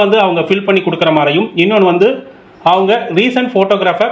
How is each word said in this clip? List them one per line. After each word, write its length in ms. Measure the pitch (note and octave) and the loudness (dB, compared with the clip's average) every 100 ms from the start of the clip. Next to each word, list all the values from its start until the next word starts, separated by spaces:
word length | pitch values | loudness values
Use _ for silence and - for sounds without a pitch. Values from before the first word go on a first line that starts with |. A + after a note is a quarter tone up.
வந்து 140 | G3 A3 | 2 2
அவங்க 180 | F#3+ E3+ D#3 | 2 -2 -2
ஃபில் 180 | G3 G3 | -2 0
பண்ணி 140 | F#3+ - | 0 -2
கொடுக்குற 240 | E3 E3 D#3 | -2 0 2
மாதிரியும், 300 | C#3+ D#3 A3 E3+ | 0 0 -2 -2
இன்னொன்னு 260 | F3+ G#3+ F#3 | 0 2 2
வந்து 180 | F3 G#3 C4+ - - - - E3 | 2 0 0 -10 -20 -20 -4 0
அவங்க 240 | F#3 G3 A#3 - E3 | 2 2 0 0 -2
ரீசன்ட் 340 | B3 B3 B3 | 0 -2 -2
ஃபோட்டோகிராஃபை 540 | G3 G3 G3 F#3 E3+ F3+ | -2 0 0 0 -2 -4